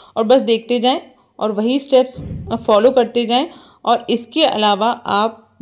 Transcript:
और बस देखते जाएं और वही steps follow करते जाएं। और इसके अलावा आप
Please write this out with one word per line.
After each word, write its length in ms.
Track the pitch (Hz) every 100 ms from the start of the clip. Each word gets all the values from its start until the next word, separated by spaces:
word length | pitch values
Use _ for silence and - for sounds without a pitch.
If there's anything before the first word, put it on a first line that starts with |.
| - -
और 80 |
बस 160 | 220 262
देखते 400 | 214 277 - 247
जाएं 200 | 240 294 - _ _ -
और 140 | 214
वही 260 | 202 220 269
steps 440 | 269 254 254 - - - - 226 -
follow 240 | 214 240
करते 360 | 262 226 240 226
जाएं। 200 | 240 330 - - _
और 220 | - 233 -
इसके 340 | 233 240 320
अलावा 460 | 302 214 214 202 220
आप 640 | 233 - 202 226 226 _ -